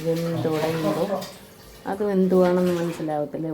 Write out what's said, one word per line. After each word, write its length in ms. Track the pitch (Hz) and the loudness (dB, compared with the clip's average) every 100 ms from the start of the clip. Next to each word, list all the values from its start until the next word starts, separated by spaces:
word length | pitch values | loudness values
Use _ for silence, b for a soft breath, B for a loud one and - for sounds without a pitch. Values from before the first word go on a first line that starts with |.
| 160 | -2
വെന്തുടയുമ്പോൾ 1040 | 165 170 165 160 156 156 160 156 147 202 190 - - - - - - - | -2 -2 -2 -2 0 0 -2 -2 0 -2 -2 -6 -14 -20 -20 -20 -14 -8
അത് 100 | 196 208 | -4 0
വെന്തുവാണെന്ന് 640 | 190 185 185 180 180 180 175 | 2 4 6 6 4 2 0
മനസ്സിലാവത്തില്ല. 720 | 170 165 160 151 147 147 160 | -2 -4 -4 -2 -4 -6 -6